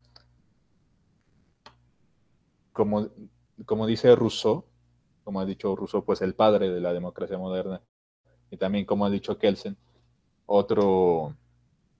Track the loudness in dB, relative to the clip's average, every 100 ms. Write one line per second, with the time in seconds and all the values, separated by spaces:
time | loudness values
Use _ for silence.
0 | _ _ _ _ _ _ _ _ _ _
1 | _ _ _ _ _ _ -20 _ _ _
2 | _ _ _ _ _ _ _ -2 0 0
3 | -4 -12 -20 _ _ -20 -6 -2 0 4
4 | 6 6 4 0 -2 -2 -6 _ _ _
5 | _ _ -10 -6 -6 -4 -4 -4 -4 -4
6 | -2 -2 -2 2 4 4 0 -2 -4 -4
7 | -8 -10 -10 -8 -6 -6 -6 -10 -16 _
8 | _ _ _ _ _ -6 -4 -2 -2 0
9 | 0 -2 -4 -2 0 0 -8 -14 _ _
10 | _ _ _ _ 0 0 2 2 4 4
11 | 4 2 -2 -12 _ _ _ _ _